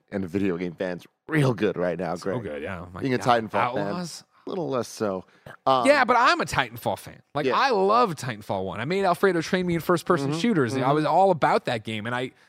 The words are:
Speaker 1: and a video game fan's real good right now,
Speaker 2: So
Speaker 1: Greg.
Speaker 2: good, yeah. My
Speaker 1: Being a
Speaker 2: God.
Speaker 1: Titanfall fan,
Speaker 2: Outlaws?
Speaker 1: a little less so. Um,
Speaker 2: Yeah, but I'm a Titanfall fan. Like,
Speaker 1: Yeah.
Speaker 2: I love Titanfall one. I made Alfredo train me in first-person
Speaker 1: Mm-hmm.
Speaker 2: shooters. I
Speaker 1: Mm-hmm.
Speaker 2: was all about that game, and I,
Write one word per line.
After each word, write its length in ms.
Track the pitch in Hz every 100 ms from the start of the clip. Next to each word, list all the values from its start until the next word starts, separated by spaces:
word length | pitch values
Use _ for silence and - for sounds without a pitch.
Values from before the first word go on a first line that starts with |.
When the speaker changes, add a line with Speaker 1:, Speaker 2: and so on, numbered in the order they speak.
| _
Speaker 1:
and 140 | 98
a 20 | 92
video 300 | 95 98 87
game 160 | 90
fan's 320 | 78 92 87 - _ -
real 240 | 151 135
good 220 | 101 104 85
right 220 | 90 85
now, 160 | 87 87
Speaker 2:
So 80 | 98 104
Speaker 1:
Greg. 40 |
Speaker 2:
good, 200 | 98 71
yeah. 240 | 85 90 90
My 60 | 95
Speaker 1:
Being 140 | 131
a 40 | 123
Speaker 2:
God. 240 | 107 120
Speaker 1:
Titanfall 300 | 110 101 123
fan, 120 | 110 101
Speaker 2:
Outlaws? 360 | 175 170 - - _ -
Speaker 1:
a 40 |
little 180 | 190 147
less 200 | 131 110
so. 360 | - 107 92 - _ - - -
Um, 200 | 131 247
Speaker 2:
Yeah, 180 | 294
but 140 | 247 240
I'm 200 | 262 339
a 60 |
Titanfall 540 | 170 - 123 120 117 95
fan. 240 | - - _
Like, 120 | 139 131
Speaker 1:
Yeah. 80 | 185
Speaker 2:
I 140 | 269
love 440 | 208 196 226 233
Titanfall 480 | 151 131 104 - 101 95
one. 120 | 98
I 60 |
made 200 | 127 190 190
Alfredo 340 | 175 196 170
train 260 | - 185 180
me 80 |
in 60 | 170
first-person 520 | - 175 - 170 139
Speaker 1:
Mm-hmm. 60 | 156
Speaker 2:
shooters. 360 | 240 180 120
I 60 | 131
Speaker 1:
Mm-hmm. 120 | 131
Speaker 2:
was 120 | 151 147
all 240 | 160 196
about 340 | 160 151 208
that 180 | - 120
game, 220 | 113 110
and 100 | 110
I, 180 | 123 127 -